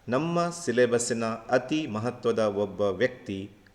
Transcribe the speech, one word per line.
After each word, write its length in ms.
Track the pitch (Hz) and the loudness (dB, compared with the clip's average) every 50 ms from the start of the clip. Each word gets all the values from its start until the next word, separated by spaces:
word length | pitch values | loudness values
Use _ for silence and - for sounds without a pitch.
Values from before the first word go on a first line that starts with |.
| _ 117 | _ -2
ನಮ್ಮ 420 | 120 135 156 170 170 170 170 175 | -2 0 0 0 0 0 0 0
ಸಿಲೆಬಸ್ಸಿನ 760 | 165 - - 131 113 123 123 117 117 117 117 - 123 117 113 | -2 -4 -4 0 4 4 4 4 4 2 0 0 -2 0 0
ಅತಿ 600 | 113 113 113 - - 123 123 123 - 151 156 156 131 | -2 -2 -4 -2 0 0 0 2 0 -2 -2 -2 -2
ಮಹತ್ವದ 520 | 104 107 107 123 120 - - 120 113 107 | -4 -4 -4 -4 -4 -2 -2 0 2 2
ಒಬ್ಬ 420 | 110 107 101 101 104 98 92 90 | 2 2 2 0 0 -2 0 0
ವ್ಯಕ್ತಿ, 720 | 101 101 92 90 120 123 - - - - 98 95 95 - - - - - - | 0 0 2 2 0 0 0 -4 -8 -8 -8 -6 -8 -10 -14 -20 -20 -12 -6